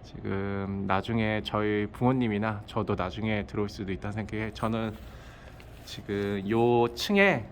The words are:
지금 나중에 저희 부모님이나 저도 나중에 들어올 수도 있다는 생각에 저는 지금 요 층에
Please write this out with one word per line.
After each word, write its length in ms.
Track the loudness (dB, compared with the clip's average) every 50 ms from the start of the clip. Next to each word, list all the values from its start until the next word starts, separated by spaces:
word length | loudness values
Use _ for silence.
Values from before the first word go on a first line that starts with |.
| -18
지금 800 | -14 -14 -8 -6 -4 -2 -2 -2 -2 -2 -4 -2 -2 -2 -2 0 2
나중에 540 | 2 2 2 2 0 2 2 2 0 0 -2
저희 420 | -2 0 0 2 2 2 2 0 -2
부모님이나 720 | -2 2 4 4 4 4 2 2 2 2 0 0 -2 -4 -8
저도 300 | -4 -2 -2 0 0 0
나중에 500 | 0 0 -4 -2 -2 -2 0 0 0 -2
들어올 240 | -4 -2 -2 -2 -2
수도 220 | -4 -6 -6 -4
있다는 220 | -4 -4 -4 -6 -4
생각에 380 | -4 -6 -4 -4 -4 -4 -6 -4
저는 420 | -2 -2 0 0 0 -2 -4 -6 -8 -12 -14 -16 -16 -16 -18 -18 -18 -18 -18 -18 -18 -18 -18 -18 -18 -14
지금 580 | -14 -12 -12 -6 -4 -2 0 0 0 -2 -2 0 2
요 380 | 4 4 6 6 6 6 4 4 2
층에 500 | -4 -2 2 4 6 6 6 4 2 -2 -6